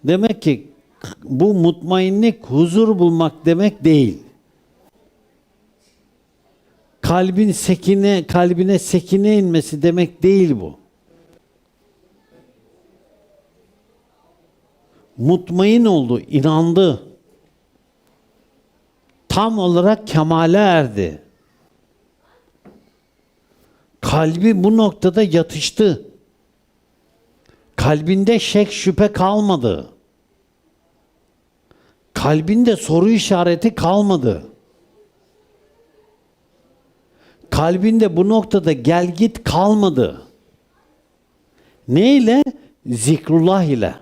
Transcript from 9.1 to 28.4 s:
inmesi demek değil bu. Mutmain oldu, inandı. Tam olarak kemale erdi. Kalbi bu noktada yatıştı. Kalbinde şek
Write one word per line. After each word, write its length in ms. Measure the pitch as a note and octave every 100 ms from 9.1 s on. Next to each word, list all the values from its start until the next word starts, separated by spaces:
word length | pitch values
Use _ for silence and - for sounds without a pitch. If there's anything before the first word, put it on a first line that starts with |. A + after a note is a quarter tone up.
| G3 G#3 G#3+
inmesi 440 | F#3+ E3 - D#3
demek 420 | E3 F3 E3+ -
değil 360 | F3+ G3 F3 A#2+
bu. 120 | E2+ - _ _ _ _ _ _ _ _ _ _ _ _ _ _ _ _ B3+ _ _ F4+ _ _ _ _ _ D5+ _ _ _ _ _ _ _ _ _ _ _ _ _ _ _ _ _ -
Mutmain 680 | B2 F3+ F3+ F3 G3 A#3 A3+
oldu, 340 | F3 A#2+ A#2+
inandı. 840 | - D3 D3 D#3 E3 E3+ F#3 A#2+ - _ _ _ _ _ _ _ _ _ _ _ _ _ _ _ _ _ _ _ _ _ _
Tam 300 | - A3 A3
olarak 480 | F3+ F3 F#3 G#3+ G#3+
kemale 500 | D#3+ D#3 E3 E3 F#3+
erdi. 640 | G#3 E3+ C3 G#2 F2 D2+ _ _ _ _ _ _ _ _ _ _ _ _ _ _ - _ _ _ _ _ _ _ _ _ _ _ _ _
Kalbi 640 | - D3 D#3+ E3+ G#3+ G3+
bu 140 | F#3+ A3
noktada 460 | G#3+ - F#3 F3+
yatıştı. 800 | G#3 D#3+ E3 D#3 - - G#3+ D3 - _ _ _ _ _ _ _ _ _ _ _ _ _ _ _ _ -
Kalbinde 640 | B2+ D3+ D#3 F#3+ G3
şek 320 | A#3